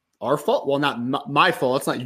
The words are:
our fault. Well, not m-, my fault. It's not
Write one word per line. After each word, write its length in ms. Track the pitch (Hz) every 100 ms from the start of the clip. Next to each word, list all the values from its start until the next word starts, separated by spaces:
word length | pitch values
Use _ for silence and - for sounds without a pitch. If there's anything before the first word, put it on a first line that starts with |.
| _ _
our 180 | 110 147
fault. 280 | - 285 139
Well, 120 | 139
not 180 | 147 117
m-, 200 | 120 135 -
my 220 | 143 170
fault. 260 | 165 131 131
It's 40 | -
not 140 | 135